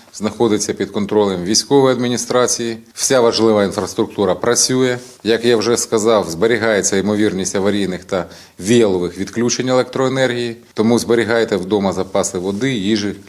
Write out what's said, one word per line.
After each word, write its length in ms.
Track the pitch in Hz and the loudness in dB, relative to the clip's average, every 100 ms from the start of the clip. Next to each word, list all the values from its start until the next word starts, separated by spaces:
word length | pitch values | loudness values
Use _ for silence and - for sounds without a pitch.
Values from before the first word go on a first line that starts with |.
| - | -20
знаходиться 600 | - 104 - 117 104 104 | -8 -6 0 0 2 -2
під 180 | 101 98 | -4 -4
контролем 520 | 107 98 107 101 92 | -4 0 2 2 0
військової 520 | 87 110 - 139 135 123 | -2 -2 2 4 4 2
адміністрації. 840 | 123 120 120 123 117 - 117 113 113 | -2 -4 -2 0 2 0 -6 -8 -12
Вся 280 | - - 135 | -6 0 4
важлива 420 | 117 107 113 107 | 4 4 4 4
інфраструктура 720 | 98 90 92 - 110 - 98 87 | 2 -2 -4 -2 -4 0 0 0
працює. 600 | 120 120 - 127 131 123 - - | 0 0 0 0 0 -2 -8 -8
Як 220 | 101 113 113 | -2 0 2
я 120 | 117 | 2
вже 200 | 104 117 | 2 0
сказав, 520 | - 113 107 110 82 | 0 0 4 2 0
зберігається 680 | 82 113 117 110 104 90 98 | 0 0 2 2 0 0 0
ймовірність 580 | 95 104 107 92 90 101 | 0 0 0 0 -4 -2
аварійних 480 | 95 101 95 90 | 0 0 -2 -6
та 220 | - 95 82 - - - | -6 -6 -6 -12 -20 -10
віялових 580 | 90 120 107 92 87 85 | 2 4 4 2 -2 -6
відключень 520 | 98 117 120 - 127 | -8 -4 -2 -2 0
електроенергії, 880 | 127 123 127 131 131 131 120 120 117 - | 0 0 -2 -2 0 0 -2 -6 -8 -10
тому 260 | - 110 117 | -2 2 2
зберігайте 560 | 98 117 107 117 110 98 | 2 0 2 0 0 -2
вдома 380 | 92 104 95 | 0 0 0
запаси 440 | 87 92 101 90 92 | -2 -2 -2 -2 -4
води, 360 | 90 101 131 | -4 -4 -4
їжі, 420 | 123 95 110 104 98 | -2 -2 -2 -2 -8